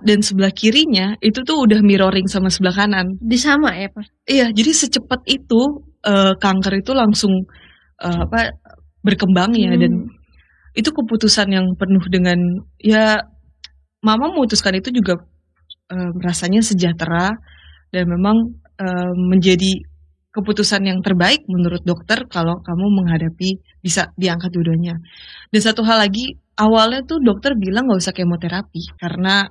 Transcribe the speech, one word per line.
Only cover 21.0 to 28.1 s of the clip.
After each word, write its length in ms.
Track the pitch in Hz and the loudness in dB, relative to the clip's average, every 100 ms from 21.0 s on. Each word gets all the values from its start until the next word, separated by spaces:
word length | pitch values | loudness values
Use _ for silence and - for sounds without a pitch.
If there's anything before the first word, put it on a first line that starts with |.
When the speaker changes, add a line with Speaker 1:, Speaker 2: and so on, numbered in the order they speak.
Speaker 1:
terbaik 480 | 196 180 185 196 - | 0 2 2 0 -2
menurut 320 | 180 175 175 | -2 -2 -2
dokter 460 | 175 170 - 233 247 | -4 -4 -2 -6 -4
kalau 320 | 180 165 175 | -4 -4 -4
kamu 320 | - 175 202 196 | -6 -2 0 2
menghadapi, 540 | 170 160 165 165 185 190 _ _ | 2 0 -2 -4 -6 -6 _ _
bisa 320 | 180 190 - - | -4 -4 -4 -4
diangkat 320 | 185 170 180 | -4 -2 -4
dua-duanya. 480 | 175 165 165 170 165 - - - - - | -2 -2 -2 -2 -6 -12 -20 -20 -20 -2
Dan 120 | 214 | 0
satu 160 | 220 220 | 0 0
hal 160 | 220 226 | 2 2
lagi, 400 | 202 208 262 - _ - | 2 -2 -8 -12 _ 0
awalnya 400 | 214 226 226 262 262 | 4 4 4 0 -4
tuh 160 | 320 | 0
dokter 320 | 233 196 277 240 | 2 2 -2 -2
bilang 320 | 185 214 262 | -2 0 0
nggak 160 | 185 | 0
usah 80 | 185 | -2